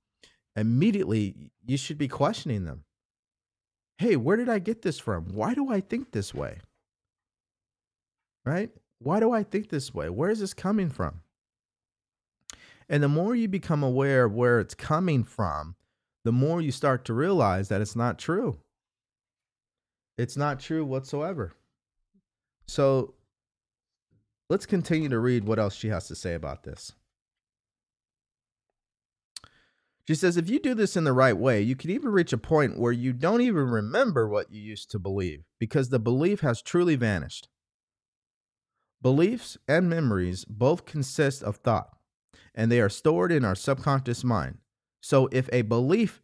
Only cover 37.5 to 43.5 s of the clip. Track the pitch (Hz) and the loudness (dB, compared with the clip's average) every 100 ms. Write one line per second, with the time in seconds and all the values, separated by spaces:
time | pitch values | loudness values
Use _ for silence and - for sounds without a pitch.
37.5 | _ _ _ _ _ _ _ _ _ _ | _ _ _ _ _ _ _ _ _ _
38.5 | _ _ _ _ _ 127 139 185 240 - | _ _ _ _ _ 2 4 4 2 -8
39.5 | - - 156 180 165 135 98 90 92 - | -10 0 2 2 2 2 2 0 -4 -8
40.5 | 107 127 180 - 151 131 - 139 135 - | 0 2 2 -2 -6 -4 0 0 0 -6
41.5 | - 123 107 - _ _ _ _ - - | -2 0 0 -2 _ _ _ _ -20 -14
42.5 | - 113 120 101 - 156 170 180 160 113 | -2 2 4 4 2 2 2 2 2 2